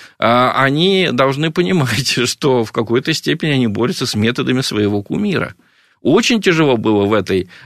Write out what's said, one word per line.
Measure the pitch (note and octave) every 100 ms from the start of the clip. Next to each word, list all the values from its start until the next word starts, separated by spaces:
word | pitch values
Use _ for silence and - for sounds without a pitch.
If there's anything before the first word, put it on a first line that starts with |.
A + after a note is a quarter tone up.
| - -
а, | A2+ B2 B2+ B2
они | C3+ D3 F#3 F#3+ E3+
должны | B2 C3+ C#3 D#3+
понимать, | F3+ F3+ F#3 B2 G#2+ B2+ C3+
<laughs> | A#2+
что | - C#3+ B2
в | A2
какой-то | - A2+ A#2+ D#3+
степени | D#3 C#3+ D#3 D#3
они | C3+ A#2
борются | G#2 B2+ F3 B2+
с | G#2+
методами | A2 B2 B2+ B2+
своего | - G#2 G#2 G#2
кумира. | - D#3 G#3 C3+ - - _ _ _ _
Очень | - G#3 A#3 A3+
тяжело | G3 D#3+ D3 A#2
было | G#2 G#2
в | G2+
этой | G#2+ F#2 F#2+ - -